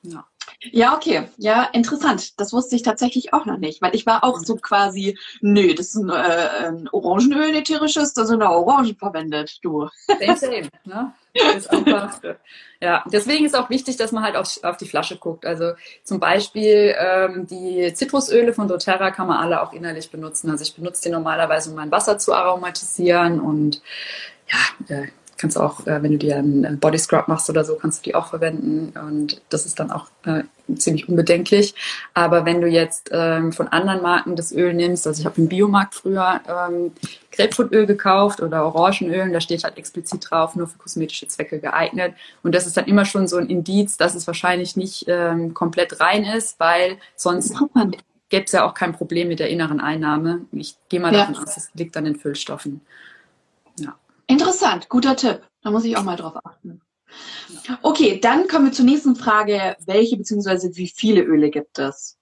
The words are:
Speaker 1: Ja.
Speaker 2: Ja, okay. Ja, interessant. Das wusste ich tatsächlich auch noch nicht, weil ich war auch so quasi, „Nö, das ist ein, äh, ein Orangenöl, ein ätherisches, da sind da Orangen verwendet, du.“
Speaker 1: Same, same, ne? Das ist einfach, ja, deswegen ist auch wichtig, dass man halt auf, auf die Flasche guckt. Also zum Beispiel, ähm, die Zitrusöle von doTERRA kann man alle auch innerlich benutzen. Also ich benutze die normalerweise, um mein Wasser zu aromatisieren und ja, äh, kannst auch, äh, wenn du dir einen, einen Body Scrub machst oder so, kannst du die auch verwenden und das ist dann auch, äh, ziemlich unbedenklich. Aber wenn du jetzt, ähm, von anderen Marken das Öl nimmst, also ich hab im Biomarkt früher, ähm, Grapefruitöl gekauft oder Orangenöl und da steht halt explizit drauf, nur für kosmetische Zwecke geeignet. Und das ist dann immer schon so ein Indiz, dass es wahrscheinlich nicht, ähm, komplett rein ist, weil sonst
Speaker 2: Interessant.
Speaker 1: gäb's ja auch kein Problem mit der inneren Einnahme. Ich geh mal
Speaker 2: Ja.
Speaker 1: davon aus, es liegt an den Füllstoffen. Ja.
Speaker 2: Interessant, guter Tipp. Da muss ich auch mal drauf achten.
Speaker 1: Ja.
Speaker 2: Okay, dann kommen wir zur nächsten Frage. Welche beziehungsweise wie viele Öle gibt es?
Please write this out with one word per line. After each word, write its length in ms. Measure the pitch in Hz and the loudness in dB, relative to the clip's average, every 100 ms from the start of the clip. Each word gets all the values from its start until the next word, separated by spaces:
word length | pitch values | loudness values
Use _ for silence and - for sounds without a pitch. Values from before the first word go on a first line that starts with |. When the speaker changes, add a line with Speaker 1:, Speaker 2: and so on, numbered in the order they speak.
Speaker 1:
Ja. 220 | 175 160 - _ - - 247 | -16 -18 -20 _ -20 -18 -2
Speaker 2:
Ja, 240 | 233 247 | 2 4
okay. 320 | 302 320 - - - | 2 0 -2 -2 -4
Ja, 260 | 214 226 | 2 2
interessant. 760 | 254 240 233 294 294 196 - - | 2 0 0 0 0 0 -6 -8
Das 140 | 202 | -4
wusste 220 | 240 247 | -2 -2
ich 80 | 240 | -2
tatsächlich 500 | 214 214 247 254 - | 0 0 -2 -2 0
auch 120 | 302 | -2
noch 120 | 226 - | 0 -6
nicht, 240 | 156 156 | -6 -2
weil 140 | 180 | -2
ich 100 | 226 | 0
war 180 | - 226 | 2 2
auch 140 | 254 247 | 2 0
so 160 | - | -6
quasi, 640 | 208 - 202 202 190 196 196 - - | -6 0 2 2 0 -4 -6 -16 -2
„Nö, 320 | 208 202 180 | 4 6 6
das 140 | 156 185 | 2 -2
ist 80 | |
ein, 140 | 214 190 | -4 -2
äh, 580 | 170 175 170 165 - 165 | 0 2 2 0 -2 -6
ein 200 | 165 - | -6 -4
Orangenöl, 580 | - 175 190 254 285 311 | -2 0 4 4 4 2
ein 60 | |
ätherisches, 580 | 302 302 302 302 302 285 | 0 -2 -2 0 0 0
da 120 | 247 | 0
sind 140 | 220 226 | 2 4
da 100 | 202 | 4
Orangen 440 | 170 175 277 233 | 4 4 4 4
verwendet, 640 | 202 196 160 160 151 151 - | -2 -6 -6 -4 -6 -6 -8
du.“ 240 | 175 151 151 _ - - | -4 -4 -4 _ -2 0
Speaker 1:
Same, 180 | 202 - | 2 2
same, 320 | 262 226 156 _ | 0 -4 -8 _
ne? 280 | 190 202 262 _ _ | -14 -8 -10 _ _
Das 220 | 480 415 | 2 2
ist 120 | 208 - | 2 0
einfach, 520 | 320 - 208 202 - 170 - _ - - _ | 2 4 2 -2 -10 -12 -12 _ -20 -20 _
ja, 220 | 175 170 175 | -2 -2 0
deswegen 340 | 208 220 302 | -2 0 2
ist 100 | 294 277 | 2 2
auch 120 | 247 | 0
wichtig, 280 | 262 262 247 | -4 -4 -4
dass 140 | 226 | -4
man 120 | 226 | -2
halt 140 | 214 190 | -2 -2
auf, 260 | 180 - | -6 -4
auf 140 | 175 175 | -6 -6
die 100 | 170 | -6
Flasche 300 | 151 - - | -4 -4 -8
guckt. 280 | 170 165 | -10 -8
Also 280 | - 165 170 170 - - | -8 -4 -4 -6 -16 -20
zum 160 | - 190 | -8 -2
Beispiel, 760 | 165 175 208 214 214 208 208 - | 0 0 -2 0 4 6 6 2
ähm, 480 | 185 185 190 185 180 | 0 2 0 -4 -10
die 460 | 185 185 180 175 | -8 -6 -2 -2
Zitrusöle 600 | 165 262 277 262 233 233 | -2 -2 -2 2 4 4
von 140 | 233 202 | 0 -2
doTERRA 420 | 180 - 185 190 | -2 -2 0 0
kann 160 | 185 185 | -2 -2
man 100 | 156 | 0
alle 240 | 170 165 | 0 -2
auch 120 | - | -2
innerlich 380 | 156 170 160 156 | -8 -10 -10 -12
benutzen. 380 | 156 156 - 165 | -14 -10 -6 -4
Also 140 | 147 | -4
ich 120 | 156 | -6
benutze 280 | - 175 - | -8 -10 -6
die 60 | 170 | -4
normalerweise, 640 | 165 160 160 160 156 156 | -4 -2 -2 0 0 -2
um 40 | |
mein 160 | 156 151 | -10 -2
Wasser 260 | 175 214 208 | 0 2 0
zu 160 | - | 2
aromatisieren 1080 | 180 180 180 175 175 - - 175 175 170 165 | 2 2 0 -4 -8 -8 0 2 4 4 2
und 400 | 151 151 151 147 - - - - - _ - - - - - | 0 0 0 -2 -12 -14 -12 -14 -16 _ -6 -2 -2 -4 -10
ja, 60 | |
äh, 120 | 143 139 _ - - | -8 -8 _ -20 -6
kannst 200 | 156 - | -2 0
auch, 280 | 147 - | -2 -2
äh, 160 | - 151 | -4 -2
wenn 120 | 147 | 0
du 40 | 151 | 2
dir 200 | 147 143 | 0 0
einen, 280 | 147 139 | 2 2
einen 140 | - 147 | 0 2
Body 180 | 156 160 | 2 2
Scrub 300 | - 165 - | 2 0 2
machst 220 | 160 - | -2 0
oder 160 | 160 | 0
so, 100 | 156 | 0
kannst 240 | 156 160 - | -2 -2 -4
du 100 | 180 | -2
die 60 | |
auch 120 | 170 - | -4 -4
verwenden 680 | 165 165 156 - 156 160 - | -4 -4 -2 -2 -2 -4 -10
und 440 | 151 151 147 - _ | -6 -4 -4 -6 _
das 160 | 160 | -6
ist 140 | - - | -4 -6
dann 120 | 151 | -6
auch, 160 | - - _ | -8 -10 _
äh, 180 | 165 156 - _ - - | -4 -4 -6 _ -8 -2
ziemlich 300 | - 156 - | 0 0 0
unbedenklich. 680 | 170 165 175 175 202 208 - - - - | 2 4 2 6 4 4 0 -10 -10 -6
Aber 300 | 180 170 170 | 0 4 4
wenn 140 | 160 175 | 4 2
du 60 | 170 | 4
jetzt, 420 | 165 165 - - | 4 2 -4 -4
ähm, 400 | 170 165 160 165 | -2 0 0 -2
von 160 | 160 165 | -2 -2
anderen 340 | 165 196 190 | 0 0 0
Marken 340 | 175 175 - | 0 0 0
das 160 | 170 165 | -4 -4
Öl 220 | - 175 | 0 0
nimmst, 320 | 170 175 180 | 2 0 0
also 140 | 156 156 | -2 -2
ich 60 | |
hab 120 | 160 - | -2 2
im 100 | 165 | 2
Biomarkt 460 | 185 208 202 196 | 4 4 4 0
früher, 480 | - 190 190 185 180 - | -4 -4 0 0 0 -4
ähm, 460 | 175 175 175 175 - - - _ | -4 -2 -2 -4 -6 -14 -14 _
Grapefruitöl 540 | - 208 - 226 220 | 0 0 0 2 4
gekauft 560 | 208 202 196 196 202 202 | 4 2 2 4 4 0
oder 240 | 165 160 | -4 0
Orangenöl 560 | 156 160 180 196 175 180 | 0 2 2 2 -2 -2
und 100 | 190 | -2
da 80 | 170 | -2
steht 220 | - 170 | -2 -4
halt 140 | 165 - | -6 -10
explizit 480 | - 175 165 175 - | -14 -12 -10 -12 -4
drauf, 260 | 165 160 | -2 -2
nur 120 | 175 165 | -4 -8
für 100 | - | -10
kosmetische 500 | - 165 156 - - | -10 -6 -6 -8 -10
Zwecke 320 | - 151 156 | -10 -8 -6
geeignet. 560 | 151 160 165 - 180 - - _ | -4 -2 -2 -2 -6 -6 -20 _
Und 140 | 175 | 0
das 100 | 175 | 0
ist 120 | 175 - | 0 -2
dann 80 | |
immer 200 | - 202 | 2 2
schon 220 | 196 196 185 | 4 0 0
so 100 | 175 | -2
ein 100 | 170 | 0
Indiz, 480 | 180 165 202 202 - | -2 0 0 0 0
dass 180 | 175 | 0
es 100 | 175 | 0
wahrscheinlich 500 | 170 170 180 180 180 - | -8 -2 -2 0 -2 -6
nicht, 280 | 185 - - | -6 -8 -2
ähm, 460 | 175 170 170 165 | 0 0 -2 -4
komplett 460 | 165 170 170 170 151 | -2 -2 0 -2 2
rein 240 | 165 208 | 2 2
ist, 360 | 208 226 220 - | 0 -2 -4 0
weil 380 | 165 170 185 196 - | 2 4 2 -2 -18
sonst 360 | - 180 175 - | -4 -2 0 -2
Speaker 2:
Interessant. 460 | - 294 247 202 - _ _ _ | -2 0 2 0 -4 _ _ _
Speaker 1:
gäb's 240 | 196 196 | -2 2
ja 120 | 185 - | 2 2
auch 60 | |
kein 200 | - 175 | 0 -4
Problem 340 | 165 - 170 175 | -4 -4 -2 -2
mit 120 | 160 | -2
der 100 | 160 | -2
inneren 300 | 170 160 196 | -2 -2 -2
Einnahme. 640 | 147 160 156 151 165 175 - | -2 -2 0 0 0 -4 -6
Ich 240 | 143 147 - _ | -12 -12 -16 _
geh 80 | 185 | -2
mal 140 | 170 | 4
Speaker 2:
Ja. 60 | 208 196 | 4 2
Speaker 1:
davon 80 | |
aus, 220 | 139 - - | -2 -10 -12
es 120 | - | -12
liegt 200 | 160 170 160 | -10 -8 -4
an 80 | |
den 100 | 151 | -4
Füllstoffen. 680 | 147 147 143 - 147 147 143 _ - - - _ _ _ _ _ - | -4 -6 -6 -8 -8 -10 -12 _ -20 -20 -20 _ _ _ _ _ -12
Ja. 180 | 147 - _ _ - | -12 -14 _ _ 2
Speaker 2:
Interessant, 600 | 269 359 370 403 180 - | 4 4 2 0 0 0
guter 260 | 247 269 | 2 2
Tipp. 260 | 262 254 - _ _ | 2 0 -2 _ _
Da 80 | 214 | -2
muss 140 | 220 | 0
ich 100 | 226 226 | 0 -2
auch 60 | |
mal 120 | 196 | -4
drauf 200 | 175 165 - | -6 -8 -14
achten. 380 | - _ 170 170 _ _ _ - - - - - | -18 _ -20 -20 _ _ _ -20 -18 -18 -18 -18
Speaker 1:
Ja. 140 | - 247 | -12 -2
Speaker 2:
Okay, 380 | 302 311 240 190 | 0 4 4 4
dann 280 | 233 285 381 | 2 4 2
kommen 180 | 320 | 4
wir 60 | 269 | 4
zur 140 | - | 6
nächsten 300 | 247 285 277 | 6 6 4
Frage. 600 | 247 233 214 208 202 190 - | 2 2 2 2 0 -2 -6
Welche 320 | 196 202 233 220 | 2 4 4 2
beziehungsweise 580 | - 208 196 185 180 | -2 -4 0 0 -2
wie 120 | 175 180 | -4 -10
viele 340 | - 220 202 | -2 4 4
Öle 280 | - 156 147 | 6 4 4
gibt 260 | 147 - - | 0 -8 -6
es? 380 | 139 139 - _ | -6 -6 -20 _